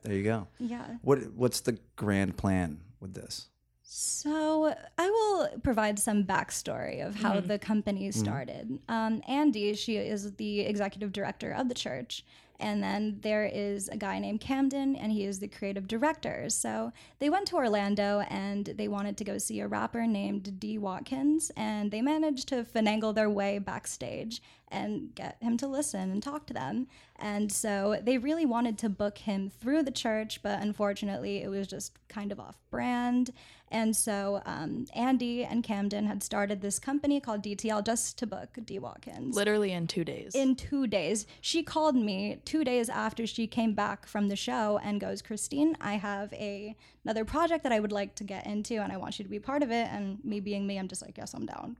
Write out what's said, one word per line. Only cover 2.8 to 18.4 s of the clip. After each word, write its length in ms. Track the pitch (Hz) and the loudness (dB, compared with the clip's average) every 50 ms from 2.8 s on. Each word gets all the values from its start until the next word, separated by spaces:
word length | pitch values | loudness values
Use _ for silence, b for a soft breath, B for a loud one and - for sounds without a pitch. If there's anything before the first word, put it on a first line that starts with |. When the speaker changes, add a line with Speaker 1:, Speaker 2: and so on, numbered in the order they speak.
| 87 101 - - | -12 -18 -18 -14
Speaker 1:
with 140 | - 92 92 | -12 -12 -10
this? 340 | 95 - - - - - - _ _ _ _ _ _ _ - | -10 -10 -10 -10 -12 -12 -14 _ _ _ _ _ _ _ -14
Speaker 2:
So 840 | - - - - - - - 294 302 311 302 311 311 311 311 302 - - - - - | -8 -6 -4 -2 -2 -2 -2 0 0 2 2 2 4 4 4 2 2 0 -6 -8 -2
I 120 | - 349 381 | 0 2 4
will 500 | 427 453 427 415 392 339 285 - - - | 4 4 4 4 4 2 2 0 -2 -2
provide 380 | - 285 233 220 214 208 208 208 | 0 2 4 4 4 2 2 2
some 240 | - 233 208 208 196 | 2 2 4 4 4
backstory 800 | 180 190 - - - - - - - - - - - - 139 147 | 4 2 2 0 0 -4 -6 -4 -4 -4 -4 -4 -4 -4 -4 -4
of 100 | 180 202 | -4 -4
how 180 | 208 214 196 196 | 0 2 2 4
Speaker 3:
Mm-hmm. 120 | 196 175 | 2 2
Speaker 2:
the 120 | 185 208 202 | 2 0 -2
company 500 | - - 220 208 - 208 202 190 196 196 | 0 0 0 0 2 0 -2 -2 -2 -2
Speaker 1:
Mm-hmm. 100 | 190 113 | 0 0
Speaker 2:
started. 600 | 107 98 - 139 131 - 135 139 - 226 131 - - | 0 0 0 -2 -4 -6 -8 -8 -6 -6 -8 -6 -4
Um, 340 | - 226 226 220 220 220 214 - | -4 -2 0 0 0 0 -2 -2
Andy, 460 | - 262 285 302 294 214 214 202 208 208 | -2 2 4 6 6 4 4 2 0 0
she 220 | 202 - 233 220 | 0 0 0 0
is 360 | 202 202 - 214 202 202 208 196 | 0 0 0 -2 -4 -4 -6 -6
the 280 | - 214 208 208 208 | -6 -4 -2 0 0
executive 500 | 196 - 208 202 202 196 - 196 208 202 | 0 0 2 0 0 -2 -2 -4 -6 -4
director 400 | 190 208 - - 202 - 226 - | -2 -2 -2 -4 -4 -4 -6 -4
of 180 | - - 262 240 | -2 0 0 0
the 60 | 247 | 0
church. 480 | - - - 127 135 247 - - - - b b b b b b b | -2 -4 -4 -4 -6 -6 -8 -10 -12 -12 b b b b b b b
And 220 | - 214 208 208 196 | -4 -2 0 0 0
then 360 | 190 202 208 214 214 202 202 | 0 0 0 0 -2 -4 -2
there 280 | - 214 214 214 214 - | 0 0 2 2 2 2
is 360 | - 202 202 202 202 202 190 | 0 -2 -2 -2 -2 -4 -4
a 80 | - - | -6 -6
guy 240 | 214 208 196 190 196 | -4 -4 -2 -2 -2
named 220 | 202 202 208 214 | -2 -2 -2 -2
Camden, 540 | - - 269 269 277 269 277 277 269 269 269 | -2 0 2 4 4 4 4 2 2 2 0
and 160 | - - 214 220 | 0 0 0 0
he 100 | 208 196 | 2 0
is 160 | 202 196 190 | 0 -2 -4
the 80 | 202 | -6
creative 400 | 202 - - 208 196 196 196 190 | -8 -8 -6 -4 -4 -4 -4 -4
director. 600 | 190 220 226 277 311 302 - - - - - - 220 | -2 0 2 2 2 2 2 -2 -4 -4 -4 -2 -2
So 420 | 220 - - 226 214 220 226 233 - B B B B B | -2 0 0 -2 -2 -2 -4 -4 -6 B B B B B
they 100 | 277 294 | 2 2
went 180 | 320 392 403 | 4 2 2
to 80 | - 359 | 2 2
Orlando, 640 | 330 254 220 208 208 202 202 202 208 202 202 208 208 202 - | 2 4 4 4 4 2 2 2 2 2 4 4 2 2 0
and 360 | - 196 | -2 -4